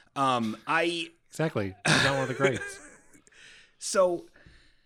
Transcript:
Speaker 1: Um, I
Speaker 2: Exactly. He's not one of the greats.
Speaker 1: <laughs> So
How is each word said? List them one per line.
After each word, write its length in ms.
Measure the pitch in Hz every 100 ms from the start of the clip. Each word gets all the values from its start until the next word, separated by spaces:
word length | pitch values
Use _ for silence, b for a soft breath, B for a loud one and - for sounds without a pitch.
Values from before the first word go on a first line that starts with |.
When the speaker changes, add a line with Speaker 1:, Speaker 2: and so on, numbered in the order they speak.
| b
Speaker 1:
Um, 420 | 139 135 123 110 110 -
I 420 | 160 170 170 165 - _
Speaker 2:
Exactly. 460 | - 160 123 98 92
He's 200 | - 143
not 80 | 139
one 80 | 139
of 60 | 127
the 60 |
greats. 440 | 127 139 - 403 -
Speaker 1:
<laughs> 920 | 294 - - - _ - - - - -
So 460 | - 208 180 175 - - b b b b